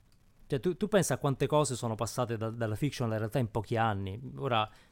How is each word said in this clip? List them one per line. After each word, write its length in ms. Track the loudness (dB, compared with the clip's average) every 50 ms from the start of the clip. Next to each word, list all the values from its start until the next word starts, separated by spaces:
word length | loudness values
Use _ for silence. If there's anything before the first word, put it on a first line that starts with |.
| _ _ _ _ _ -20 _ -20 -6 -4
Cioè 120 | -4 0
tu, 160 | 0 0 0 0
tu 100 | -2 2
pensa 260 | 4 4 4 4 0
a 20 | 0
quante 300 | 2 0 2 2 0 2
cose 280 | 4 4 2 2 0
sono 200 | -2 -2 -2 -2
passate 420 | -2 -2 -4 -2 -2 -2 -2 -2 -2
da, 120 | -2 -4
dalla 260 | -2 -2 -2 -2 0
fiction 320 | 0 -2 -2 -2 -2 -2 0
alla 100 | 0 0
realtà 220 | -2 -2 0 0
in 120 | -2 0
pochi 260 | -2 -4 -2 0 0 2
anni. 420 | 2 2 2 0 -2 -4 -6 -8 -10 -12 -10 -6
Ora 320 | -2 0 2 2 2 0 -4 -14 -20 _